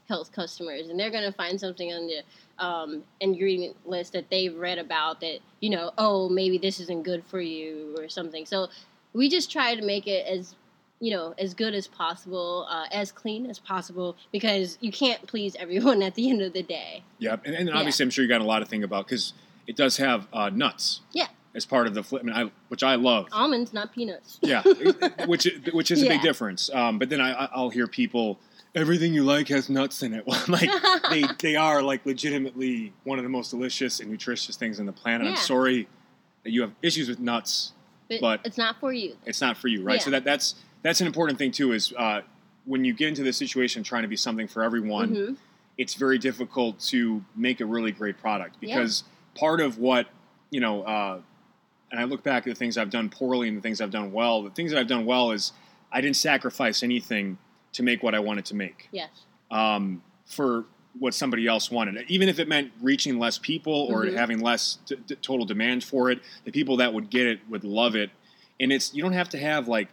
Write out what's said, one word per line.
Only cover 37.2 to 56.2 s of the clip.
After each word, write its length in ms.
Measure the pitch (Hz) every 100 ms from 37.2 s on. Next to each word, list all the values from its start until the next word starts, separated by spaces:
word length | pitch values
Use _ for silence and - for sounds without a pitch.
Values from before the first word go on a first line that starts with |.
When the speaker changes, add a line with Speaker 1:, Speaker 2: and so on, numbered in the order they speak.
Speaker 2:
nuts, 520 | 120 117 113 - - - _ _ _
Speaker 1:
But 120 | 226
Speaker 2:
but 200 | 233 214
Speaker 1:
it's 140 | 240 226
not 200 | 226 226
for 120 | 269
you. 240 | 254 190 117
Speaker 2:
it's 160 | - -
not 160 | 131 113
for 120 | 127
you, 140 | 107
right? 180 | 95 117
So 80 | 143
Speaker 1:
Yeah. 80 | 135
Speaker 2:
that, 60 |
that's, 300 | 131 143 - - - _
that's 180 | 160 165
an 60 | 175
important 320 | 151 165 131
thing, 140 | 139
too, 200 | 120 135
is, 200 | 113 - 123
uh, 260 | 113 104 - _ _ _
when 200 | - 131
you 100 | 127
get 140 | 117 156
into 140 | 147
this 140 | 131 127
situation 460 | 135 131 123 117
trying 200 | 101 123
to 60 | 110
be 80 | 104
something 320 | 127 113 107
for 140 | 113
everyone, 520 | 113 117 107 104 -
Speaker 1:
Mm-hmm. 200 | 151 202 269 - _ _ -
Speaker 2:
it's 160 | 127
very 240 | - 135 131
difficult 600 | 131 120 123 135 120 98
to 420 | - 127 117 107 95 107
make 240 | 123 120
a 60 | 110
really 260 | 117 110
great 260 | 95 107 95
product 380 | 110 104 85 -
Speaker 1:
Yeah. 160 | 214 247
Speaker 2:
because 280 | 117 214 - _ _
part 260 | - 156 165
of 180 | 147 113
what, 280 | 123 123 117 - _ _ _
you 100 | 143
know, 220 | 117 104
uh, 380 | 98 107 101 92 - _ _ _ _ _ _
and 100 | 120
I 40 |
look 180 | 120 135
back 240 | 143 123 123
at 40 |
the 40 |
things 240 | 113 120 117
I've 120 | 104
done 180 | 117 107
poorly 380 | - 131 127 117
and 80 | 107
the 40 |
things 180 | 113 107
I've 100 | 107
done 220 | 107 101
well. 300 | 104 120 113
The 80 | 101
things 200 | 98 165
that 80 | 151
I've 80 | 120
done 180 | 127 113
well 260 | 127 120
is 200 | 107 - - - _ _
I 80 | 127
didn't 160 | 139
sacrifice 680 | 139